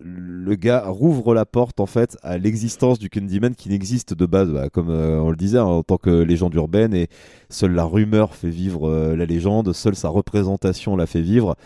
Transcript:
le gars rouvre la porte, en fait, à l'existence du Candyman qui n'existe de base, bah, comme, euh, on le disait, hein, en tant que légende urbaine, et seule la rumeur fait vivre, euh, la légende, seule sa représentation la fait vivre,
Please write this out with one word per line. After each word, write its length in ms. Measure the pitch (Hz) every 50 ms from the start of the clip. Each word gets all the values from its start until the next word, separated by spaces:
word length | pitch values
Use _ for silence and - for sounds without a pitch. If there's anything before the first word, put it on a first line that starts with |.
| 78
le 520 | 87 90 90 90 90 87 90 90 95 104
gars 300 | 95 85 113 120 127 107
rouvre 480 | 95 92 98 127 170 160 131 110 117 117
la 100 | 113 107
porte, 360 | - - 120 123 117 - -
en 60 | 101
fait, 300 | 98 - 120 117 120 - - -
à 160 | 80 90 90
l'existence 600 | 92 104 110 110 110 117 - - - 127 127 113
du 120 | 104 92
Candyman 440 | - 107 98 98 92 98 110 123 123
qui 140 | - - 92
n'existe 460 | 98 101 98 95 120 123 - - 90
de 100 | 80 90
base, 260 | 87 82 95 95 87
bah, 200 | 76 69 67 71
comme, 180 | - - 85 82
euh, 300 | 82 80 80 80 80 78
on 100 | 80 80
le 80 | 82
disait, 220 | 80 90 98 110 123
hein, 60 | 117
en 180 | 95 87 85 80
tant 160 | - 95 90
que 240 | - 92 85 85 85
légende 320 | 82 85 82 92 90 76
urbaine, 400 | 82 78 80 85 104 113 113 104
et 140 | 90 87 - - - - - - - _ _
seule 220 | - - - 92 90
la 120 | 87 82
rumeur 500 | 80 82 104 107 107 107 107 107 101 -
fait 140 | - - 85
vivre, 400 | 82 85 90 95 90 80 76 78
euh, 280 | 80 80 80 80 80
la 100 | 82 85
légende, 480 | 82 85 85 85 95 104 110 110 95 85
seule 220 | - - 113 98
sa 120 | - - 82
représentation 880 | 78 101 98 - - 104 98 92 98 95 - 95 92 - - - 98
la 80 | 92 85
fait 160 | 82 - 85
vivre, 360 | 82 85 107 120 113 95 80 - -